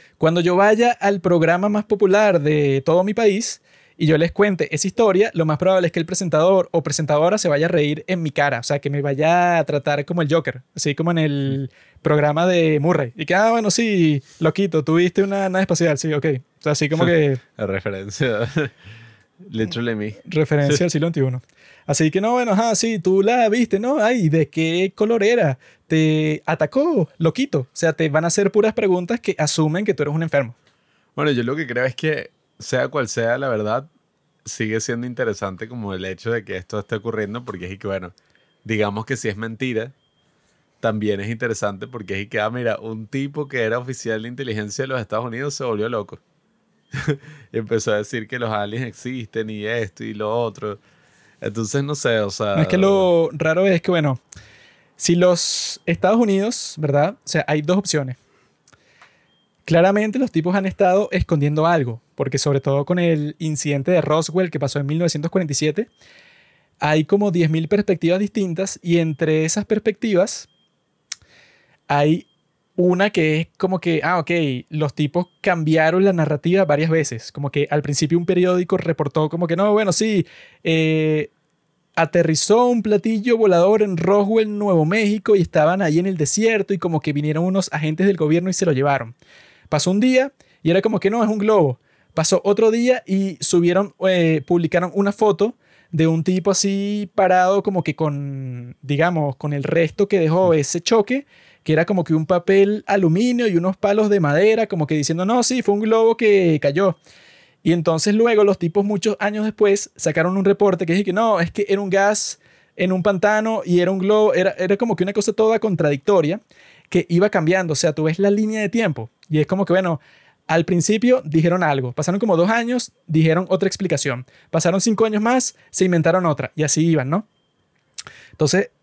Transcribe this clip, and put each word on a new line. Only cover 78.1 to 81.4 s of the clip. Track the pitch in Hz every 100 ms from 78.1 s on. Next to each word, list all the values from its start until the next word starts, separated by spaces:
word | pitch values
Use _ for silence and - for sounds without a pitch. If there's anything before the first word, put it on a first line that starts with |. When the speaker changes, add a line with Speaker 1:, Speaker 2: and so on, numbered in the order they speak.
| 170
Speaker 1:
un | 170
periódico | 180 180 180 180 185
reportó | 170 160 139 156 156
como | 170 170
que | 170
no, | 208
bueno, | 208 202
sí, | 160 220 202 - - - _
eh, | 165 160 160 160 156 151 147 _